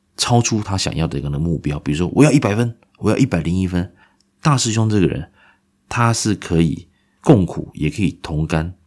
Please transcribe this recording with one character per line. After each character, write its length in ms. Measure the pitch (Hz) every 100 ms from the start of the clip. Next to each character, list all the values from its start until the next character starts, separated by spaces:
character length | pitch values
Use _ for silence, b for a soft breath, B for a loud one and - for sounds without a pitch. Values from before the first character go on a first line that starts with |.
| _ -
超 240 | - 120
出 220 | - 110
他 160 | 101 95
想 160 | -
要 100 | 76 82
的 100 | 69
一 20 |
个 60 | 71
目 280 | 71 85 76
标。 220 | 73 71
比 100 | 73
如 80 | 73
说 100 | 87
，“我 80 | -
要 80 | 143
一 80 | 131
百 160 | 107
分， 220 | 104 120 - _ _
我 120 | 101
要 60 | -
一 100 | 131
百 140 | 85
零 180 | 78 92
一 80 | 92
分。” 260 | 90 90 b b b _ _
大 160 | 160 131
师 140 | 117
兄 180 | 110 110
这 120 | 107
个 60 | 80
人， 240 | - - b b b b _ -
他 240 | - 117
是 240 | 113 110 92
可 240 | - 82
以 280 | 82 - - _ _ _
共 240 | - 117
苦， 240 | 85 - -
也 160 | - 76
可 120 | -
以 100 | 87 -
同 240 | - 76 78
甘 260 | 80 82 -